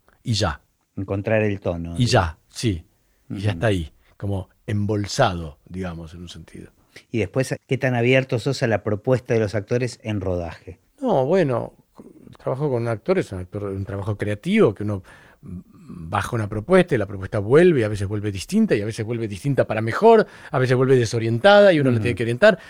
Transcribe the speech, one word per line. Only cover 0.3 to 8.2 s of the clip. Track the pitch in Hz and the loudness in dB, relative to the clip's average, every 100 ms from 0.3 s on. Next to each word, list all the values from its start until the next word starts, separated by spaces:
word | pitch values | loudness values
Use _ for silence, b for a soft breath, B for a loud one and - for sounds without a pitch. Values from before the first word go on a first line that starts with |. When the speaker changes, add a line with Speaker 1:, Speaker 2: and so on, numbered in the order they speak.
Speaker 1:
ya. | 104 98 73 _ _ _ - | -2 -2 -4 _ _ _ -12
Speaker 2:
Encontrar | 98 101 101 110 | -6 -6 0 0
el | 107 101 | 0 -2
tono, | 98 85 85 85 | -4 -6 -6 -2
Speaker 1:
Y | 120 | 2
Speaker 2:
digamos. | |
Speaker 1:
ya, | 117 85 - _ | 2 2 -6 _
sí. | - 120 85 - _ _ _ _ | -6 -4 -4 -8 _ _ _ _
Y | 104 | -6
ya | 104 | -4
Speaker 2:
Ujú. | 85 | -2
Speaker 1:
está | 113 | 0
ahí, | 95 78 - _ _ | 0 -4 -12 _ _
como | 101 98 90 _ - | -6 -6 -8 _ -6
embolsado, | 104 104 107 101 - 117 87 80 - - | -4 -2 -4 -4 0 0 0 -10 -14 -14
digamos, | 90 92 82 80 | -10 -10 -10 -14
en | 85 | -16
un | 87 | -18
sentido. | 82 - - 87 _ b b b | -18 -20 -20 -20 _ b b b
Speaker 2:
Y | 117 | -4
después, | 95 131 131 139 - | -2 -2 -4 -6 -4
¿qué | 127 | -2
tan | 131 123 | 0 2
abierto | 120 131 | 4 2